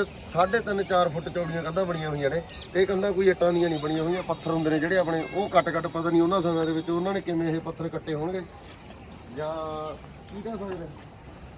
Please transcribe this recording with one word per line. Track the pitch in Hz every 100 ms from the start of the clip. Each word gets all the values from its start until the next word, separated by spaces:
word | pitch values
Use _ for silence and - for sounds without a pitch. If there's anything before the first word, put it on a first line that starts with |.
| 196 - -
ਸਾਢੇ | 165 190 226
ਤਿੰਨ | 208 196
ਚਾਰ | 190 185 170
ਫੁੱਟ | 156 165
ਚੌੜੀਆਂ | 175 165 165
ਕੰਧਾਂ | 160 170
ਬਣੀਆਂ | 180 165 156
ਹੋਈਆਂ | 147 139
ਨੇ। | 160 165 - -
ਤੇ | 175
ਇਹ | 190
ਕੰਧਾਂ | 190 202
ਕੋਈ | 180 196
ਇੱਟਾਂ | 175 175
ਦੀਆਂ | 170 170
ਨਹੀਂ | 156
ਬਣੀਆਂ | 151 160
ਹੋਈਆਂ, | 160 180
ਪੱਥਰ | 170 160 165
ਹੁੰਦੇ | 165 156
ਨੇ | 151
ਜਿਹੜੇ | 165 185
ਆਪਣੇ, | 165 165 156
ਉਹ | 175 196
ਕੱਟ | 185 170
ਕੱਟ | 165 160
ਪਤਾ | 165 165
ਨਹੀਂ | 170
ਉਹਨਾਂ | 170 190
ਸਮਿਆਂ | 170 165 160
ਦੇ |
ਵਿੱਚ | 160 170
ਉਹਨਾਂ | 170 185
ਨੇ | 196
ਕਿਵੇਂ | - 165 165
ਇਹ | 160
ਪੱਥਰ | 165 165 160
ਕੱਟੇ | 160 160
ਹੋਣਗੇ | 151 165 185 170 - - - - - - - - 127
ਜਾਂ | 151 160 156 156 156 139 - - -
ਕੀ | 196
ਕਹਿ | 220 214
ਸਕਦੇ। | 196 175 160 143 - - - - -